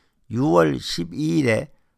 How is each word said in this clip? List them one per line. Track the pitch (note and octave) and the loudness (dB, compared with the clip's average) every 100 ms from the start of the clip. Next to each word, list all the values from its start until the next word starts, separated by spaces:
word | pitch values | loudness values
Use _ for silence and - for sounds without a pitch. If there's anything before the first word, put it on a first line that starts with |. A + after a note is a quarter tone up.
| _ _ - | _ _ -8
유월 | A2+ D3 E3+ D#3+ - | -2 2 4 4 0
십이 | - - - D#3 D#3 E3 | -6 -6 -6 -4 -2 0
일에 | B2+ A2 D3 - _ | 2 0 -4 -14 _